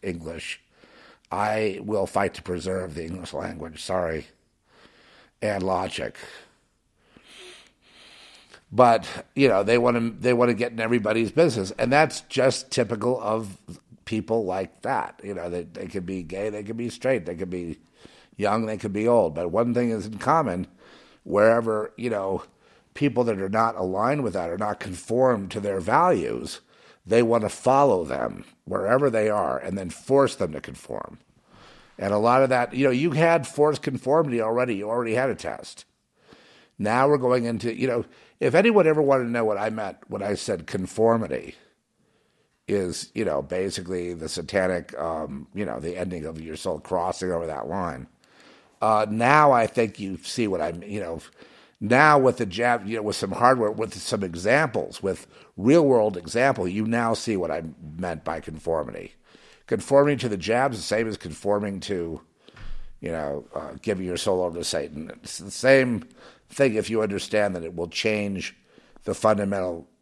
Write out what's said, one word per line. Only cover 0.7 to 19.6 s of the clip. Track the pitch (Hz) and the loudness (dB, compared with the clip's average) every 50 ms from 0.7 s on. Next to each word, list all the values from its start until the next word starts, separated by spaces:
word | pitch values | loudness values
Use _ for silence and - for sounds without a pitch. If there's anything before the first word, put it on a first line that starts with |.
| _ _ _ _ _ - - - - _ _ _ | _ _ _ _ _ -20 -20 -20 -20 _ _ _
I | - - 104 107 107 110 110 107 95 - | -4 -2 0 0 0 0 0 -2 -2 -4
will | 104 104 107 101 98 - | -6 -4 -2 -2 -2 0
fight | - 98 101 92 - | 0 0 0 0 -2
to | - - | -6 -8
preserve | - 90 87 82 92 92 95 92 92 76 | -6 -6 -6 -4 -4 -4 -4 -6 -6 -8
the | 82 82 | -10 -10
English | 82 87 92 87 - - | -10 -10 -10 -12 -10 -10
language, | 71 - 90 78 78 76 82 78 78 | -8 -8 -8 -10 -10 -12 -14 -12 -14
sorry, | - - 92 92 90 82 80 78 - - _ _ _ _ _ _ _ _ _ _ _ _ _ _ _ _ _ - _ _ _ _ | -8 -4 -2 -2 -2 -2 -4 -6 -8 -12 _ _ _ _ _ _ _ _ _ _ _ _ _ _ _ _ _ -20 _ _ _ _
and | - 107 104 98 92 | -4 -4 -2 -2 -2
logic. | 95 95 87 92 85 - - 69 57 - - - - - - - _ _ _ _ _ _ _ _ _ _ _ _ _ _ - _ - - - 370 359 349 - - _ _ _ _ _ _ - - - - - - - - - _ _ - - _ _ | -2 -2 -2 -2 -4 -6 -6 -8 -8 -8 -12 -18 -18 -18 -20 -20 _ _ _ _ _ _ _ _ _ _ _ _ _ _ -20 _ -20 -20 -20 -20 -20 -20 -20 -20 _ _ _ _ _ _ -20 -20 -20 -20 -20 -20 -20 -20 -20 _ _ -20 -20 _ _
But, | - 104 123 120 117 110 95 - - - - _ _ | 4 6 8 8 8 4 2 -4 -12 -14 -14 _ _
you | 135 139 131 | 4 4 6
know, | 104 95 101 | 6 4 4
they | 101 117 120 | 4 4 4
wanna, | 120 123 120 120 113 117 | 4 4 2 2 0 -2
they | 110 - - 123 123 | -4 -2 2 2 4
wanna | 120 123 120 117 | 4 4 4 2
get | 101 120 120 | 0 -2 -4
in | 117 113 | -4 -4
everybody's | 113 110 120 120 101 107 107 113 113 104 | 0 0 2 2 2 2 2 2 0 0
business, | - 147 170 165 113 113 95 95 110 - | 2 4 4 4 4 0 -4 -4 -2 -2
and | 120 120 | 0 2
that's | 131 147 160 139 - - | 4 4 4 2 0 -8
just | - _ - 135 123 135 120 - - - | -12 _ -2 2 2 2 2 0 -6 -4
typical | - - 120 98 117 107 101 120 127 120 | -2 -2 0 0 -2 -2 -2 -2 -2 -2
of | 110 107 110 113 113 98 95 - _ - - - _ _ - _ _ | -2 -2 -2 -2 -4 -8 -12 -16 _ -20 -20 -20 _ _ -20 _ _
people | - 113 110 - - 113 117 110 | -6 -4 -4 -2 0 -2 -2 0
like | 90 92 95 98 - - _ | -2 -2 -4 -4 -6 -8 _
that. | - 113 135 113 - - - - - | -6 -4 -2 -2 -4 -6 -10 -14 -12
You | 98 101 | -10 -10
know, | 90 82 87 | -8 -8 -6
they, | 87 87 85 | -6 -6 -8
they | - 85 101 101 87 | -8 -12 -12 -12 -8
could | - 98 90 | -8 -8 -8
be | 87 95 95 | -6 -8 -8
gay, | 87 78 90 95 101 107 | -8 -8 -8 -6 -6 -6
they | 104 104 104 | -6 -6 -10
could | 98 113 113 | -10 -8 -6
be | 120 117 | -6 -8
straight, | 113 - - 131 135 117 82 | -8 -4 -2 0 0 0 -2
they | 82 90 | -6 -6
could | 82 92 90 | -6 -6 -6
be | 90 90 87 85 76 - _ _ _ _ - - - - _ _ _ - | -6 -6 -6 -6 -10 -10 _ _ _ _ -20 -20 -20 -20 _ _ _ -2
young, | 101 104 104 117 113 | 0 0 0 0 0
they | 107 107 101 | -2 -6 -6
could | - 107 95 | -6 -4 -2
be | 104 107 117 | 0 2 4
old. | 120 117 98 82 76 | 6 6 4 4 0
But | 80 87 87 | -4 -6 -2
one | 82 107 | 0 0